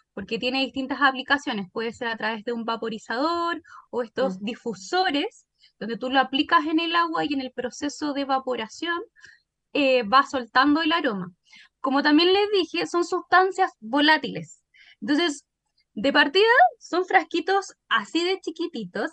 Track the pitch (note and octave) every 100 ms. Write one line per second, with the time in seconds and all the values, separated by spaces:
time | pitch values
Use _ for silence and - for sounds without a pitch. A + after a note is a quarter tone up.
0 | _ - G3 A3+ B3 C4+ C4+ C4+ C4 C4
1 | C4+ B3+ B3 C#4 C#4 A3 F#3 A3+ A3+ -
2 | A#3 A3+ A3 A3+ A3+ A#3 A3+ A3+ A3+ G#3+
3 | - A#3 D#4 E4+ E4+ E4+ - - - A3+
4 | A#3 - C4 F#3+ G#3 A3 A#3 G3+ - F4+
5 | F#4+ C#4+ G4+ - _ _ _ - G#3 A#3
6 | B3+ C4 B3 C#4 D4 E4+ D4+ D#4+ E4 E4+
7 | E4+ D#4+ D#4 C#4 B3+ - A#3+ - C#4+ -
8 | D4+ C4+ C#4 C4+ B3+ A#3+ A3 - E4+ E4+
9 | E4+ _ - - _ _ _ D4 C4+ B3+
10 | G3+ C4 C#4 C4+ A#3 B3 C#4+ D4 D#4+ E4+
11 | D4 G3 F3+ - _ - - _ - C4+
12 | D4 D4 F4 G4 G#4 G#4 D#4+ E4 D#4+ F4
13 | F4 F4+ - F4+ F#4+ F#4 F#4 - A3 C#4
14 | D4 D#4 B3+ F#3 D#3+ - _ _ - -
15 | G#3+ D4 F4 C#4+ - _ _ _ _ G#3+
16 | C4 C#4+ D4+ F#4 A4 B4 F5 - - E4+
17 | F#4 F#4 D#4+ E4+ E4+ G4 F#4+ - - A3+
18 | G3+ D#4+ F4 F#4+ - - E4+ A#3+ F3+ G#3
19 | D4+